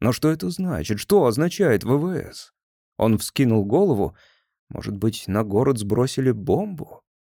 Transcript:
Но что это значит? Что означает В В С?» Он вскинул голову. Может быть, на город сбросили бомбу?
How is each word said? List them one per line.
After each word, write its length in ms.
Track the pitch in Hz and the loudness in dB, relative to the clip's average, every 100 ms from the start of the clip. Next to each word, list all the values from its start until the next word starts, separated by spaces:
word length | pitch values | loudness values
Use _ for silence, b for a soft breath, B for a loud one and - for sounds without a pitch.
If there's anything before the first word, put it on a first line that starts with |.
Но 120 | 120 | -2
что 180 | 123 151 | 0 0
это 200 | 160 180 | -2 -4
значит? 500 | 175 185 110 - 104 | -4 -4 -4 -4 -4
Что 260 | - 202 135 | 2 4 4
означает 580 | 110 170 - 180 104 | 2 0 2 2 2
В 120 | 107 139 | 2 0
В 180 | 175 | 0
С?» 380 | 175 - - - _ _ _ _ - | -6 -8 -14 -20 _ _ _ _ -2
Он 220 | 113 110 | 2 2
вскинул 460 | - - 131 110 | 0 0 2 2
голову. 520 | 101 143 202 113 82 b b b b b - | 2 2 4 2 -2 b b b b b -18
Может 280 | - 107 101 | -12 -8 -2
быть, 280 | 110 107 - | -2 -2 -2
на 160 | 98 | -2
город 360 | 107 101 131 123 | 0 2 2 0
сбросили 520 | 104 107 131 - 131 | 0 0 0 0 0
бомбу? 720 | 110 113 - 208 170 - - _ _ | 0 0 0 -2 -8 -14 -18 _ _